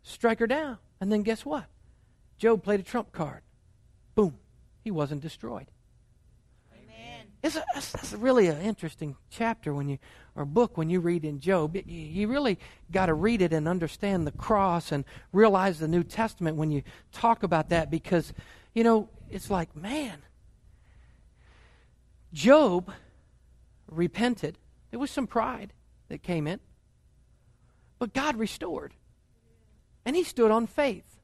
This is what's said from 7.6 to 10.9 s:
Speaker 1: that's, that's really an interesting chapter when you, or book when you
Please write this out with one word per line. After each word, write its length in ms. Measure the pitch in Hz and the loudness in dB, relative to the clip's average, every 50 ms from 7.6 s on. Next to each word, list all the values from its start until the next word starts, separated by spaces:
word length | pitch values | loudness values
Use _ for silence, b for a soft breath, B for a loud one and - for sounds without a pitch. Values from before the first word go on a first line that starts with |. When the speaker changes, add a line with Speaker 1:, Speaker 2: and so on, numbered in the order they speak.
| - - - | -6 -6 -6
Speaker 1:
that's, 180 | 285 - - | -6 -6 -10
that's 220 | - - - - 208 | -10 -10 -10 -10 -8
really 340 | 208 226 262 262 240 196 | 0 2 4 6 6 6
an 140 | 170 151 147 | 6 4 0
interesting 540 | 180 226 214 - - 156 - - 160 147 135 - _ _ | -4 -4 -4 -4 -8 -12 -10 -8 -10 -10 -10 -12 _ _
chapter 440 | - - 233 226 226 - - 151 143 | -6 -4 -4 -4 -4 -4 -6 -6 -4
when 160 | 143 143 143 | -4 -4 -4
you, 100 | 139 - B B B B B B B | -6 -8 B B B B B B B
or 100 | - 143 | -8 -8
book 320 | 143 147 233 240 - - | 0 2 2 2 2 0
when 120 | 170 160 | -4 -2
you 100 | 160 | 0